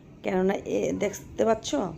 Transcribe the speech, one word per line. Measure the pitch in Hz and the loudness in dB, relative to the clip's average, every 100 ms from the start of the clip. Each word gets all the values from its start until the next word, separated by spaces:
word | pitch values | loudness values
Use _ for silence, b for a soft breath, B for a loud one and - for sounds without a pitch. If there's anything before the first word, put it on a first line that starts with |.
| B - | B -8
কেননা | 208 185 190 208 - 208 | -2 2 2 2 0 0
এ | 156 185 | 0 0
দেখতে | 196 - - - 220 | -2 -4 -6 0 2
পাচ্ছ | 220 - 285 180 | 2 0 -2 -2